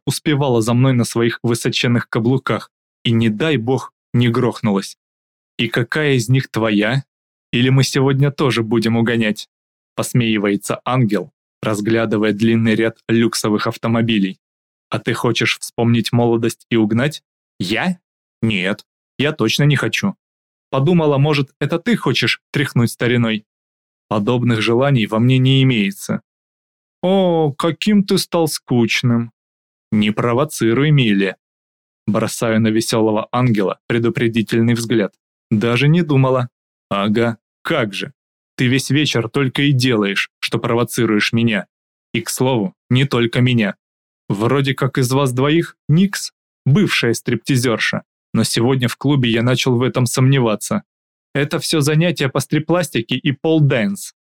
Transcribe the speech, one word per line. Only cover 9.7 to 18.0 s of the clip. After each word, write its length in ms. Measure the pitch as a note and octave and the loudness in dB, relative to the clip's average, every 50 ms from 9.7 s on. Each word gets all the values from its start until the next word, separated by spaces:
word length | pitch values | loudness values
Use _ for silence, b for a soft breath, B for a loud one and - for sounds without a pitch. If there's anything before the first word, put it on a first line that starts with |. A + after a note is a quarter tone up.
| _ _ _ _ _ | _ _ _ _ _
посмеивается 840 | - A2 - - B2+ A#2 A2+ A2 G#2+ G2 G#2 G2+ G2+ - - A#2+ - - | -8 -8 -2 0 0 0 2 0 0 0 0 0 -2 -2 -6 -8 -6 -4
Ангел, 480 | B2+ B2 C3 B2+ G#2 G2+ F#2+ F2+ - _ _ _ _ _ _ | -4 0 0 0 0 0 -2 -4 -6 _ _ _ _ _ _
разглядывая 720 | - A2 A2 G2+ G#2 A2 A2+ A2+ A2+ A2 G#2+ G#2 G#2+ A2 G#2 | -4 -4 -4 -2 0 0 0 0 0 0 0 0 0 0 0
длинный 420 | G2+ A2+ A#2 A#2 A#2 A2+ A2+ A2 | 2 2 2 2 2 2 2 2
ряд 240 | G#2+ A2+ A2+ A2+ - _ - | 2 0 -2 -2 -6 _ -2
люксовых 580 | A#2 A2+ A#2 A2+ - - - A2+ G#2 G2+ - | 0 2 2 2 0 -2 -2 -2 -2 0 -2
автомобилей. 760 | A#2 A2+ - - A#2 A2+ A#2 A2 A2+ A2+ G#2 G2 F#2+ F#2+ - _ _ _ _ _ _ _ _ _ _ | -4 -6 -4 -4 -2 0 0 0 0 0 0 0 -2 -4 -10 _ _ _ _ _ _ _ _ _ _
"А 100 | - - | -10 -8
ты 140 | - - A#2 | -4 -4 -6
хочешь 440 | - - B2 A#2 - A#2 A2 - - | -2 -2 -2 -2 0 -2 -4 -4 -6
вспомнить 520 | - - - - A#2 A#2 A#2 A#2 G#2+ - | -8 -12 -6 -2 0 2 2 2 0 0
молодость 540 | - A#2+ A#2+ A#2 A#2 A#2 A#2 A2+ - - - _ | 0 0 2 2 2 0 0 -2 -4 -6 -8 _
и 60 | A#2 | 0
угнать?" 480 | A2+ A2 G#2 A2+ A#2 B2+ D#3 D#3 - - _ _ _ _ _ _ _ | 0 2 2 2 0 0 -2 -4 -8 -16 _ _ _ _ _ _ _
"Я? 400 | G2 F2 G#2+ A2 C#3+ F#3 F3+ - | -6 -4 -4 -2 -2 -4 -4 -6